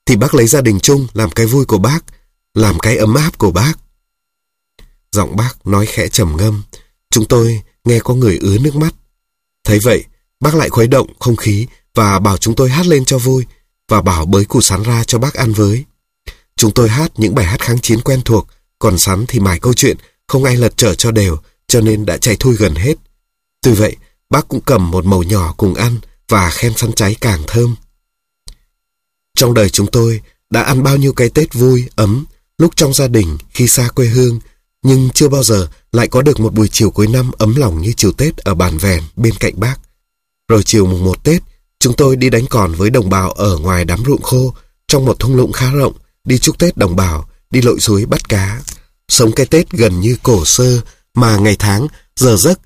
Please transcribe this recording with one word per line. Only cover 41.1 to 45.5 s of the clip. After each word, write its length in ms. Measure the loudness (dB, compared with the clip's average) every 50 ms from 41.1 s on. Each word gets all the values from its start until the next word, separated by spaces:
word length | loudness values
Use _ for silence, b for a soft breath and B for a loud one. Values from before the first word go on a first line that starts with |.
| -2 -2 0
Tết, 180 | 0 0 0 -2 -8 _ _ _ _ _ -2
chúng 180 | -2 0 2
tôi 200 | 2 2 2 2
đi 140 | 2 0 2
đánh 160 | 0 0 0
còn 280 | 0 0 0 0 0 0
với 160 | 0 0 0
đồng 200 | 2 0 0 0
bào 200 | 0 0 -2 -2
ở 280 | -2 -2 -2 0 0 0
ngoài 260 | -2 -2 0 0 0
đám 200 | -2 -2 -2 0
ruộng 180 | 0 0 -2
khô, 320 | -2 -2 -2 0 0 -2 -6 b b b b b _
trong 180 | -2 0 0 2
một 140 | 0 0 0
thung 180 | 0 0 2
lũng 160 | 2 0 0